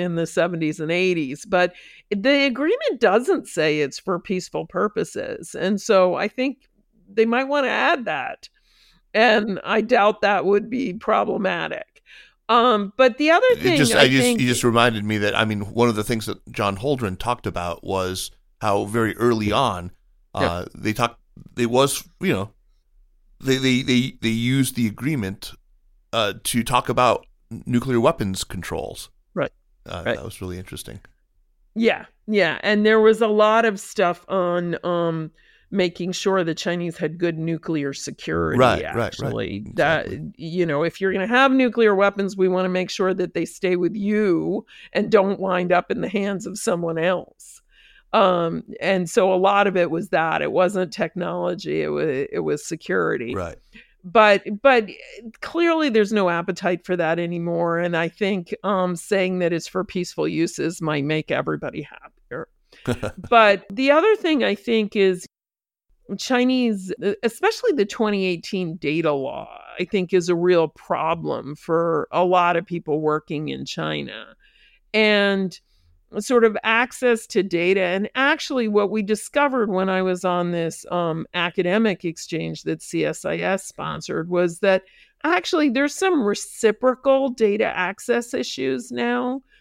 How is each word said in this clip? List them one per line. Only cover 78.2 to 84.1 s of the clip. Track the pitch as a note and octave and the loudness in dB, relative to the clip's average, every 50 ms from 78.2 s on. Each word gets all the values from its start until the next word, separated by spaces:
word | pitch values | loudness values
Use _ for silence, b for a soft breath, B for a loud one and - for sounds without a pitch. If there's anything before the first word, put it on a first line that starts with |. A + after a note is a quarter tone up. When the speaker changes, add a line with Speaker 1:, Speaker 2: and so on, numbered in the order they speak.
| C4+ C#4+ D#4 D4+ - - D4 B3+ A#3 | 2 2 2 0 -2 -2 -2 0 0
Speaker 1:
what | G#3+ G#3 G#3 G#3 F#3+ | 2 2 2 2 2
we | G3 A3 G#3 | 0 -2 -2
discovered | F#3+ G#3+ G#3 - - - C#4+ C#4+ C#4 B3+ B3+ A3 G3 | -2 -2 -4 -4 -2 0 0 2 2 2 0 0 0
when | F#3+ F#3 F#3+ F#3+ | 0 0 0 0
I | F#3 F#3 | 0 0
was | F#3 F#3 F#3 F3+ - | 0 0 -2 0 0
on | F#3 F3+ F3+ F3 F3 | 0 0 0 0 -2
this, | F3 E3+ E3 D#3+ D#3+ - - - | -2 -2 -4 -4 -6 -8 -8 -6
um, | - F3 F3 E3 D#3+ E3 - - - | -4 -2 -2 -2 -4 -4 -8 -6 -4
academic | F3 E3+ F3 - - F3 F3 F#3 A3 A3+ A3 F#3 - - | -4 -4 -2 -2 -2 0 0 2 2 2 0 0 -2 -6
exchange | E3+ D#3+ - - - E3+ D#3+ E3 E3 D#3+ - - | -8 -8 -8 -10 -8 -8 -6 -6 -8 -8 -8 -6
that | D#3+ D#3+ D#3+ | -6 -6 -6
C | - - - E3 D#3 | -8 -6 -4 -2 -2
S | D3+ D#3+ - - | -2 -4 -4 -6
I | - D#3+ | -6 -4
S | E3 E3+ F3+ F#3+ F#3+ - | -2 -2 -2 -2 -4 -6
sponsored | - - - D3+ D#3 D3+ D#3 D#3 - | -10 -14 -10 -10 -10 -10 -10 -8 -6